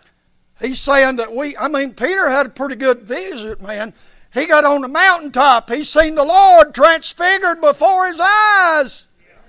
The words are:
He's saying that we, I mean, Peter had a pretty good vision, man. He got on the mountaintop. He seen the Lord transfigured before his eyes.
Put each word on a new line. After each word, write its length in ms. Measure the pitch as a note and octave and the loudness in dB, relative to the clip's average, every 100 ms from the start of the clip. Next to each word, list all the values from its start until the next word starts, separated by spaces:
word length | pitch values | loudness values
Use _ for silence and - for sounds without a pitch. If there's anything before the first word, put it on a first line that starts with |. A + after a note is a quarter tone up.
| _ _ _ _ _ - | _ _ _ _ _ -12
He's 180 | B3+ B3+ | -8 -6
saying 360 | - C#4 C4 B3+ | -2 0 0 -2
that 180 | A3+ | -8
we, 240 | A#3 D4 C4+ | -8 -10 -8
I 100 | B3 | -6
mean, 280 | D4 C4+ - | -6 -6 -6
Peter 340 | B3+ F#4+ E4 | -6 -2 -2
had 160 | C4 C4 | -2 -4
a 40 | |
pretty 260 | - C4+ A#3 | -6 -10 -4
good 260 | C4 B3 | -2 -2
vision, 540 | G3+ C#4 F#4+ C#4 G#3+ G#3+ | -4 -10 -10 -12 -12 -14
man. 340 | G3+ G#3 A3+ - _ _ _ | -12 -12 -12 -14 _ _ _
He 140 | A#3+ E4+ | -6 0
got 180 | D4+ | 2
on 180 | D4 C#4+ | 2 0
the 60 | B3+ | -4
mountaintop. 840 | D#4 F#4+ F4 D4 B3 C#4+ A#3+ - | 0 2 0 -2 0 2 2 0
He 120 | B3+ | -8
seen 300 | D4+ D4 D#4 | -4 0 0
the 100 | D#4 | 0
Lord 520 | C#4+ F#4 G4 F4 D4 A#3 | 2 4 6 8 6 4
transfigured 840 | D#4 D#4+ - - F4 F#4+ F#4+ E4 | 2 2 -2 -4 -2 0 -2 0
before 440 | D#4 C#4+ E4 F#4 F#4 | 0 2 0 2 -2
his 140 | D#4+ | -2
eyes. 840 | F#4 G#4+ G#4+ G4+ F4 D#4 C4 - - _ _ _ | 0 2 2 2 2 0 -4 -8 -20 _ _ _